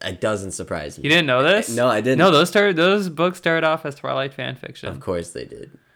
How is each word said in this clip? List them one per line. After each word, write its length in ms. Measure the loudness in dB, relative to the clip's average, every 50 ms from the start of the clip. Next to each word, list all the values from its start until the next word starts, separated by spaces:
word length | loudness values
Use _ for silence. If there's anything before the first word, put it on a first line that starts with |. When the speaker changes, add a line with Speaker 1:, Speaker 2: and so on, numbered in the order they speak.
Speaker 1:
it 180 | -10 -8 -6 -4
doesn't 300 | -2 -2 -2 -2 -4 -8
surprise 460 | -10 -10 -8 -8 -8 -8 -8 -10 -12 -6
me. 60 | 0
Speaker 2:
You 60 | 2
didn't 160 | 2 2 2
know 180 | 2 2 2 4
this? 240 | 4 2 2 0 -2
Speaker 1:
No, 180 | -2 0 2
I 140 | 2 2 2
didn't. 180 | 2 2 4 4
Speaker 2:
No, 120 | 6 6
those 160 | 6 6 4 4
started, 260 | 4 2 4 4 2
those 340 | 4 4 4 2 2 0 -4
books 300 | -2 0 0 -2 -2 -2
started 260 | -2 0 0 2 2
off 220 | 0 0 0 -4
as 80 | -8 -10
Twilight 380 | -8 -6 -4 -2 -2 -4 -4 -6
fan 220 | -8 -8 -8 -8
fiction. 320 | -10 -14 -16 -16 -12 -12 -12
Speaker 1:
Of 100 | -12 -10
course 320 | -6 -4 -4 -4 -4 -6
they 140 | -10 -12 -12
did. 340 | -12 -14 -16 -18 -18 -20 -20 _ _ _